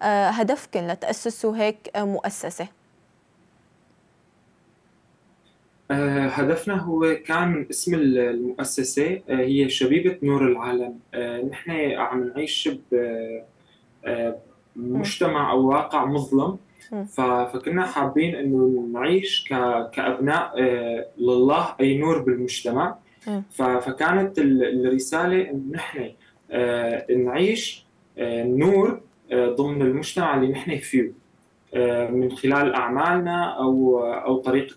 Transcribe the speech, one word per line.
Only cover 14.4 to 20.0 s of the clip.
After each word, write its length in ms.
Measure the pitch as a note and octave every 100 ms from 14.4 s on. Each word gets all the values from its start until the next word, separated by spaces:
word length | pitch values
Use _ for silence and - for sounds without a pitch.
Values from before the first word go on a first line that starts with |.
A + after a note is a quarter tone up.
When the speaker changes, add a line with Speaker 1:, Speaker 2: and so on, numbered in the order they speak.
| - _ _ A#2+
Speaker 1:
مم. 240 | B2 C3
Speaker 2:
مجتمع 500 | G3+ - E3 D3 C#3+
أو 160 | C3 C3
واقع 360 | C#3+ D3 D3
مظلم. 540 | C3+ C#3+ C3+ C3+ D#3+ F#3+ - _ -
Speaker 1:
مم. 120 | G#3+
Speaker 2:
ف-، 160 | G3+ -
فكنا 640 | B2+ B2 B2 B2+ D3+ F3+ F3
حابين 480 | D3 C3+ D3+ E3+
إنه 540 | D#3 C#3 C3 B2+ B2 A#2+
نعيش 520 | A#2+ C#3+ F#3+ F#3+ - -
ك-، 420 | C3 B2 A#2 A2+
كأبناء، 600 | C#3